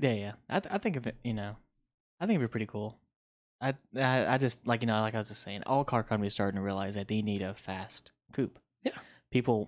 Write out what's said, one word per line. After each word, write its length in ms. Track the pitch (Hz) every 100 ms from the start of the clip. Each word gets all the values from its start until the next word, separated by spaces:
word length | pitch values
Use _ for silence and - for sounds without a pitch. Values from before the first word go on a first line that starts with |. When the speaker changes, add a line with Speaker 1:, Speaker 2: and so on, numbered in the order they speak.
Speaker 1:
Yeah, 100 | 135
yeah. 200 | 107 101 - -
I, 100 | -
th-, 140 | -
I 20 | 208
think 200 | 226 143
of 100 | 120
it, 100 | -
you 80 | 123
know, 240 | 107 101 107 _ _ _ _ _ -
I 60 | 196
think 100 | 180
it'd 140 | 117
be 20 |
pretty 140 | 113 107
cool. 320 | 107 107 - _ _ _ _ _ -
I, 140 | 131 135 _ 123
I, 380 | 131 131 101
I 20 | 131
just, 280 | 131 - 120
like, 160 | 117
you 40 | 117
know, 140 | 107
like 140 | 110
I 40 | 110
was 100 | 104
just 140 | 101
saying, 200 | 101 101
all 180 | - 135
car 200 | 139 120
companies 320 | - 110 101
starting 220 | - 98 98
to 60 |
realize 340 | 98 98 98 104
that 120 | 98
they 140 | 110
need 180 | 104 101
a 140 | 95
fast 560 | 98 - 95 95 - - _ _
coupe. 240 | - 123 - _ _
Speaker 2:
Yeah. 160 | - - - - -
Speaker 1:
People, 340 | 123 123 110